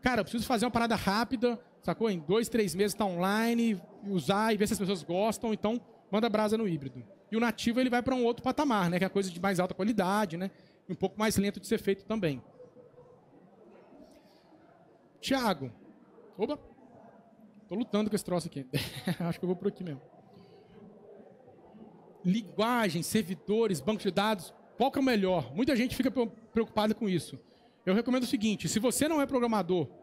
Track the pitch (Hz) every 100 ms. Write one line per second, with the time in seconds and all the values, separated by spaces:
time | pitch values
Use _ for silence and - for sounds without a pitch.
0 | 247 240 185 233 - 240 240 233 233 226
1 | - 202 233 247 240 220 - - - 165
2 | 226 185 151 208 233 233 208 160 208 208
3 | 208 170 185 208 226 233 233 196 - -
4 | 202 190 127 202 220 220 208 220 185 196
5 | 143 175 220 214 233 214 208 240 - -
6 | _ 202 233 208 214 220 220 160 135 127
7 | 120 - _ 220 233 226 - 233 254 240
8 | 240 254 233 240 254 262 302 220 175 180
9 | 185 196 190 170 196 180 180 - 196 220
10 | 180 202 208 165 190 - - _ - 185
11 | 190 202 214 202 202 - - 220 - 196
12 | - 220 175 131 - - - - - -
13 | - - - - - - - - - -
14 | - - - - _ - - - - -
15 | - _ - 269 233 185 135 - - -
16 | - - - - 214 302 - - - -
17 | - - - - - - - 185 233 202
18 | 214 202 - 180 160 139 135 - - -
19 | - - 170 165 180 180 202 202 180 139
20 | - - - - - - - - - -
21 | - - - - - - - - - -
22 | - - 180 202 214 - 220 247 214 160
23 | 160 220 175 185 - 208 226 170 135 214
24 | 208 175 208 214 160 - - - 254 -
25 | 262 226 185 180 123 143 262 262 247 -
26 | 269 - 233 - - - 226 - 214 220
27 | 214 180 - 135 - - - _ - 190
28 | 240 254 247 262 214 202 165 - 240 202
29 | 294 320 277 269 240 220 175 180 135 -